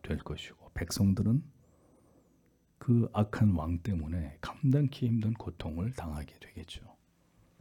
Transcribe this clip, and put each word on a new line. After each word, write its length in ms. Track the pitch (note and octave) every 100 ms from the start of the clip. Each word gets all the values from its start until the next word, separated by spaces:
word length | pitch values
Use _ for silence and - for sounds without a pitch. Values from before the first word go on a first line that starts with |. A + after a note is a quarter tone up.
될 160 | - D2+
것이고 520 | - - - - -
백성들은 680 | - - - G2+ F#2+ G2+ B2+ - - _ _ _ _ _ _ _ _ _ _ _ -
그 300 | - A#2 A2+
악한 400 | - G#2+ - G#2+
왕 260 | F2 D#2+ F2
때문에 580 | G#2+ F#2 D2+ F2 D2 -
감당치 640 | - - C#3 C#3 C#3 - B2
힘든 280 | A#2 G#2+
고통을 580 | A2+ - - F#2 D#2 G#2
당하게 420 | B2+ E2 D2+ C#2+ -
되겠죠. 560 | - - - - - - _ _ _ _ _ -